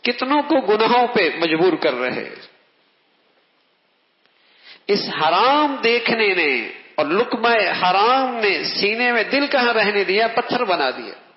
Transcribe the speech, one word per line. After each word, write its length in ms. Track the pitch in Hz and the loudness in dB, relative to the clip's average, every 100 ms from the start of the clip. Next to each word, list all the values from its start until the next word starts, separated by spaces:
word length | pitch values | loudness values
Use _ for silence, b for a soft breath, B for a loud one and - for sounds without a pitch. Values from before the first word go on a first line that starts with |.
कितनों 380 | - 247 262 294 | -4 -4 0 0
को 200 | 285 302 | 2 0
गुनाहों 460 | 202 214 226 240 240 | 2 2 4 2 2
पे 320 | 226 170 156 | 2 0 0
मजबूर 360 | 170 160 180 156 | -2 2 2 2
कर 180 | 160 | 0
रहे। 360 | 127 127 110 - - - _ _ _ _ _ _ _ _ _ _ _ _ _ _ _ _ _ _ B B B B B - | -2 -4 -6 -10 -14 -20 _ _ _ _ _ _ _ _ _ _ _ _ _ _ _ _ _ _ B B B B B -2
इस 220 | 202 - - | -2 -2 -2
हराम 640 | 160 175 233 294 302 269 | 2 4 4 4 2 0
देखने 540 | 226 240 226 233 214 180 | 0 0 0 0 0 0
ने 380 | 156 127 107 - - - | 0 0 -4 -12 -10 -4
और 80 | 147 | -2
लुकमा 440 | 180 233 240 233 233 180 | 0 0 0 0 2 0
हराम 600 | 160 180 185 220 262 262 240 | 0 0 2 2 2 0 -2
ने 280 | 214 165 156 | -2 -2 -4
सीने 460 | - 196 220 247 | -2 -2 0 0
में 180 | 240 202 | 0 0
दिल 180 | 269 285 | 0 0
कहां 260 | 277 240 | 0 2
रहने 300 | 226 202 202 | 2 0 0
दिया, 240 | 190 196 226 | 0 0 0
पत्थर 360 | 226 240 247 | 0 -2 -4
बना 280 | 240 175 135 | -2 0 -2
दिया। 240 | 123 110 - - | -4 -12 -16 -20